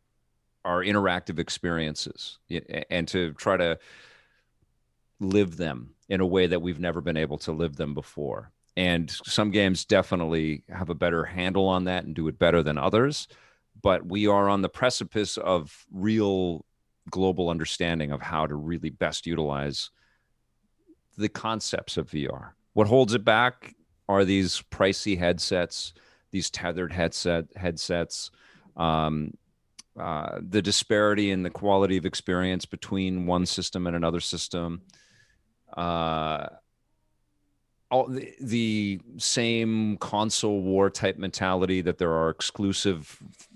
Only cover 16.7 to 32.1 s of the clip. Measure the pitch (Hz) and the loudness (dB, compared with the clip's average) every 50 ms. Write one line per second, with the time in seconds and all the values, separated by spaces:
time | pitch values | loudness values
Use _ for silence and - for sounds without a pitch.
16.7 | _ _ _ _ _ _ _ - - 92 95 95 90 85 90 85 85 82 80 - | _ _ _ _ _ _ _ -8 -2 0 2 2 2 2 0 0 0 -2 -4 -4
17.7 | - - 87 85 85 82 76 71 71 69 - - 78 78 78 73 73 73 76 80 | -4 -2 -2 -2 -2 -2 -2 -4 -4 -6 -6 -4 -2 -2 -2 -2 -4 -6 -6 -6
18.7 | 85 80 80 78 78 - 90 76 73 - - 85 82 78 78 73 71 69 71 73 | -6 -6 -6 -8 -4 -4 -4 -4 -4 -4 -6 -4 -2 -2 -2 -2 -2 -2 -4 -4
19.7 | 69 - - - - _ _ _ _ _ _ _ _ _ _ _ _ _ _ _ | -6 -6 -8 -10 -14 _ _ _ _ _ _ _ _ _ _ _ _ _ _ _
20.7 | _ _ _ _ _ _ _ _ _ - 104 104 - - - 110 110 104 - - | _ _ _ _ _ _ _ _ _ -4 -4 -4 -4 -4 -4 -4 -4 -4 -4 -4
21.7 | - - - - - 87 76 - - 76 69 - - 65 58 - - _ _ _ | -4 -4 -4 -4 -6 -6 -6 -4 -4 -4 -4 -4 -6 -8 -12 -16 -20 _ _ _
22.7 | - 101 110 104 120 135 127 101 113 110 107 117 107 110 120 127 - _ - - | 2 2 4 6 8 6 6 6 4 2 4 4 6 6 4 2 0 _ -10 -20
23.7 | - _ _ _ _ _ _ - 98 98 98 92 98 98 95 90 - - - _ | -20 _ _ _ _ _ _ 2 4 4 6 6 4 4 2 2 -2 -6 -8 _
24.7 | - - 98 95 98 - - 107 95 85 87 87 90 82 - - 98 90 87 - | 0 2 4 4 4 2 -2 -2 0 2 2 2 2 2 0 -2 0 0 0 -2
25.7 | - - - - - _ _ _ _ _ _ _ - 92 82 - - - 90 87 | -4 -8 -10 -10 -14 _ _ _ _ _ _ _ -6 -4 -4 -4 -6 -4 -4 -4
26.7 | 82 90 90 80 90 92 82 82 - - - 87 85 82 80 - - 92 87 87 | -2 -2 -4 -4 0 0 0 0 0 -2 0 0 0 0 -2 -6 -8 -6 -4 -4
27.7 | 82 76 - - 87 85 85 - - - - - - _ _ - - _ _ _ | -4 -4 -4 -2 -2 -2 -2 -4 -6 -10 -12 -14 -16 _ _ -20 -20 _ _ _
28.7 | _ - 85 80 80 78 78 78 78 76 76 - - - _ _ _ _ _ _ | _ -2 0 2 2 2 0 0 -2 -4 -4 -6 -10 -14 _ _ _ _ _ _
29.7 | _ - - _ _ - 87 87 80 76 - - - - 92 92 92 107 87 98 | _ -20 -20 _ _ -10 -8 -6 -6 -6 -6 -8 -8 -10 -8 -2 0 0 2 2
30.7 | 101 - - - 110 104 104 104 104 104 104 98 98 95 90 85 - - 98 101 | 0 0 2 2 4 4 4 4 4 2 2 0 0 0 -2 -4 -6 -2 0 2
31.7 | 98 98 98 92 95 92 80 92 | 4 4 4 4 2 0 0 -2